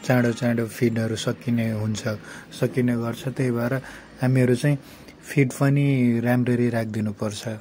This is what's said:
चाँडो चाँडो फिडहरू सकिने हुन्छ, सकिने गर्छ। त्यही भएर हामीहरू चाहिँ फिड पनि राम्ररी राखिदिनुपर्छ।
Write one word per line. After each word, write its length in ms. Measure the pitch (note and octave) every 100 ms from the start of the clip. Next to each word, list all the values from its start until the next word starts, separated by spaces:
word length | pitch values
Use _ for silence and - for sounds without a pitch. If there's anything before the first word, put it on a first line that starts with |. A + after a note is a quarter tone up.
चाँडो 280 | - B2+ A#2+
चाँडो 340 | A#2 A#2+ A#2 A2+
फिडहरू 500 | - A#2+ A2+ A2 G#2+
सकिने 540 | - A2+ - A#2+ A2+
हुन्छ, 380 | G#2+ G#2+ G#2+ A2+ G#2 - - - -
सकिने 360 | B2 C3 B2 A#2+
गर्छ। 320 | A#2 A2+ C3
त्यही 220 | B2 B2+
भएर 240 | A#2 A#2+ C3 - - - -
हामीहरू 320 | B2+ C3 B2
चाहिँ 240 | B2 D3 C#3+ - - - - -
फिड 240 | C#3+ C3
पनि 680 | - C#3 C#3+ C#3+ C3+ A#2+ A#2
राम्ररी 480 | A#2+ B2 B2 A#2+ A#2+
राखिदिनुपर्छ। 800 | A2+ A2+ A2 G#2+ G2+ A2 G2+ A2+ A2